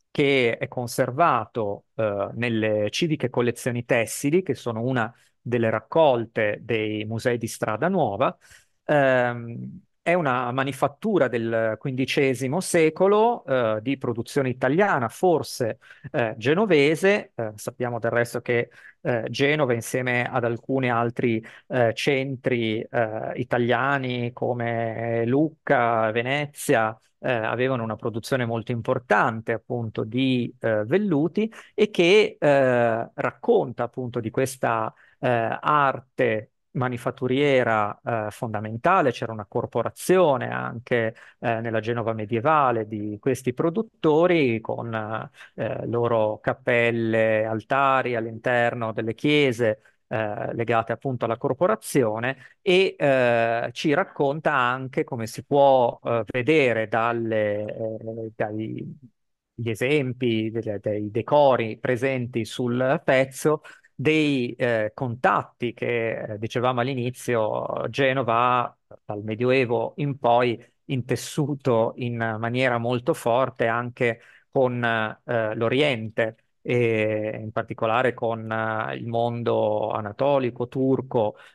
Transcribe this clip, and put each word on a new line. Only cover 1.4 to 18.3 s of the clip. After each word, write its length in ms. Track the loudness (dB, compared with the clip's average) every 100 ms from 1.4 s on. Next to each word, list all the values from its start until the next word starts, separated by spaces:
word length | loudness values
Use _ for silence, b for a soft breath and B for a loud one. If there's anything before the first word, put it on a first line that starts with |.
| -2 -4 -4 -4 _ -4
eh, 340 | -2 -2 -4
nelle 560 | -2 -2 0 0 0 -2
civiche 380 | -2 -2 -2 -2
collezioni 560 | 0 -2 -2 -4 -4 0
tessili, 580 | 0 0 -4 0 0
che 120 | 0 -6
sono 260 | -6 -4
una 320 | -2 -2 -2 b b b
delle 280 | -4 0 0
raccolte 920 | -2 0 4 4 4 0 -2 -2 -2
dei 440 | -4 -2 -2 -4 -6
musei 320 | -4 -2 -2
di 100 | -4
Strada 400 | -6 -4 -2 0
Nuova. 480 | 0 0 0 -2 -2 b b b _ 0
Ehm, 1000 | 2 4 4 2 -2 -10 -10 -12 -14 _ _ 0
è 80 |
una 380 | 0 2 0 -2
manifattura 760 | -2 -4 -2 -2 -2 0 2 2
del 500 | 0 -2 0 0 -2
quindicesimo 800 | -6 -4 -2 2 2 0 -2 -4
secolo, 840 | 0 2 2 4 4 4 4 0
eh, 360 | -2 0 0 -2
di 160 | -2 -4
produzione 520 | -4 -4 -4 -2 -2
italiana, 600 | 0 0 2 2 2 -2
forse, 680 | 0 2 2 0 -4 -4 -4 B B B
eh, 240 | -2 -2 -2
genovese. 920 | 0 2 4 4 4 4 2 2 -2
Eh, 200 | -8 -8 -6
sappiamo 420 | -12 -6 -4 -2
del 140 | 0
resto 280 | 0 0